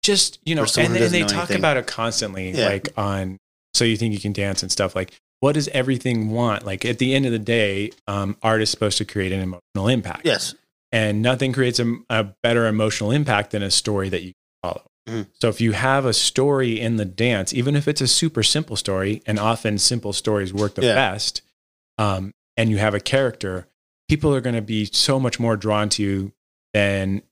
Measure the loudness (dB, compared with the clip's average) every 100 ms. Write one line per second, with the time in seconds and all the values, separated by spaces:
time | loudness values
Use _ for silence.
0 | 2 2 0 -2 -4 0 0 2 2 4
1 | 2 2 0 -2 -2 0 2 0 -2 -4
2 | -4 -2 -4 -6 -4 0 0 0 -4 -4
3 | -2 -2 -4 -8 _ _ _ 0 2 2
4 | -2 -2 -4 -2 -2 -2 -4 -2 -2 -2
5 | -6 -10 _ _ 0 0 -2 -2 0 0
6 | 0 0 0 0 0 0 -4 -4 -4 0
7 | 2 2 2 -2 0 2 2 0 -4 -8
8 | -6 -2 -2 -2 0 2 0 0 0 0
9 | -4 -4 -2 -2 -4 -8 _ -2 2 2
10 | -2 -4 -2 0 -2 -10 _ _ _ 0
11 | 2 2 2 2 0 2 0 2 -2 -2
12 | -2 0 0 -2 2 2 2 2 0 0
13 | 0 0 2 2 0 -4 0 0 0 -2
14 | -2 -4 -6 -18 _ _ -8 -8 _ _
15 | -8 -8 -8 _ -2 2 0 2 2 2
16 | 2 0 0 2 2 2 0 -2 -2 -2
17 | -2 0 2 2 -2 -2 0 2 0 0
18 | 0 2 0 0 0 0 -2 -6 -4 -2
19 | -2 -4 -2 0 2 0 0 0 0 0
20 | -4 -4 0 0 0 -2 -2 2 2 4
21 | 2 0 -6 -6 _ _ _ _ _ -2
22 | 0 0 -6 -12 _ -2 2 2 2 0
23 | 0 0 0 -2 -8 -8 -10 _ _ _
24 | _ 0 2 2 0 -2 -2 -2 -2 0
25 | 0 2 0 0 0 0 0 0 0 0
26 | 0 -2 -4 _ _ _ _ 0 2 0
27 | -2 -2 _